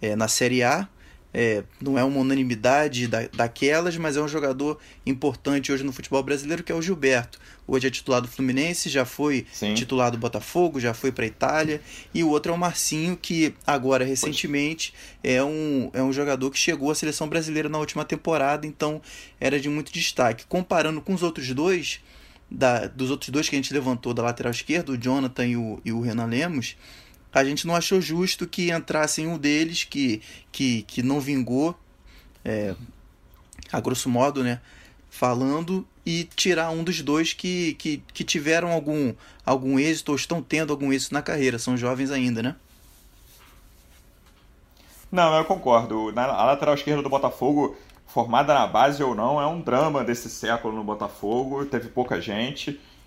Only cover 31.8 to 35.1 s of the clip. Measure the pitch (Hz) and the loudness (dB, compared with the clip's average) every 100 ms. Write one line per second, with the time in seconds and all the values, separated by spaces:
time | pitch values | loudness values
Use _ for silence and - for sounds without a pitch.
31.8 | - _ - - - - - 107 104 90 | -16 _ -20 -20 -20 -12 -6 -4 -4 -6
32.8 | 120 - - - - - - - - - | -12 -20 -20 -20 -20 -20 -20 -20 -6 -4
33.8 | 127 127 131 120 143 139 123 120 - - | -2 -2 0 2 2 2 -2 -4 -10 -20
34.8 | - - - | -20 -20 -20